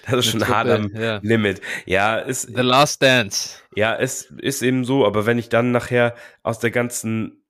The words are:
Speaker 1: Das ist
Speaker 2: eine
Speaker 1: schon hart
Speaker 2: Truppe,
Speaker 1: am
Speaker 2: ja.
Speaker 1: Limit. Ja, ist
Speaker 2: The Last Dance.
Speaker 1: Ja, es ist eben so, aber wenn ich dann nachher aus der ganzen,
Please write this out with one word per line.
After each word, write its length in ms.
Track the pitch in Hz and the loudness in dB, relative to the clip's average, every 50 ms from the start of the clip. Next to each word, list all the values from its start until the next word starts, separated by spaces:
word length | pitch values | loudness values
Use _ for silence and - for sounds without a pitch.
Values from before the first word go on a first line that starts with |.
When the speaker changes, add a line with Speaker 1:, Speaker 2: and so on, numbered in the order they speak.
| - - | -6 -2
Speaker 1:
Das 180 | 131 123 123 | 0 0 0
ist 80 | 113 110 | 0 0
Speaker 2:
eine 100 | 113 117 | -2 0
Speaker 1:
schon 40 | - 104 | 0 0
hart 140 | 107 117 123 | 0 2 2
Speaker 2:
Truppe, 140 | 117 107 107 101 104 | 2 0 0 -4 -4
Speaker 1:
am 60 | 110 113 | -4 -4
Speaker 2:
ja. 160 | 113 110 101 95 | -4 -4 -4 0
Speaker 1:
Limit. 380 | 107 113 113 107 101 92 - - - - - - | 2 2 4 4 2 0 -2 -6 -12 -12 -10 -6
Ja, 340 | - 92 95 101 110 113 104 | -2 0 2 2 2 0 -2
ist 240 | - 135 131 - - | -4 -4 -6 -6 -6
Speaker 2:
The 200 | 123 113 123 127 | -8 -4 -2 0
Last 400 | 127 123 135 147 143 - - 143 | 4 4 4 4 4 2 2 2
Dance. 560 | 135 127 127 110 95 - - - - - - _ _ - | 4 4 4 2 0 -4 -8 -8 -8 -12 -18 _ _ -4
Speaker 1:
Ja, 220 | 98 104 113 110 | -2 0 0 0
es 300 | - 127 127 - - - _ 73 - | 0 -2 -4 -4 -8 -12 _ -16 -6
ist 220 | - 120 131 - 120 | -6 -4 -4 -2 0
eben 220 | 127 131 131 127 | 0 0 0 0
so, 200 | 117 135 139 117 | 0 2 4 4
aber 220 | 104 98 107 104 | 4 4 2 0
wenn 120 | 113 120 120 | 2 0 0
ich 100 | 113 - | -2 0
dann 240 | - 117 120 123 120 | 0 0 2 2 0
nachher 420 | 120 - - 123 120 120 117 117 - - - - _ - | -2 -2 0 0 2 2 0 0 -6 -18 -20 -20 _ -6
aus 160 | - 117 - | -6 -6 -2
der 100 | 120 117 | -2 -2
ganzen, 720 | 95 120 120 120 - - - 110 113 113 107 - - _ _ _ | 0 0 -2 -2 -6 -8 -6 -4 -4 -4 -4 -6 -10 _ _ _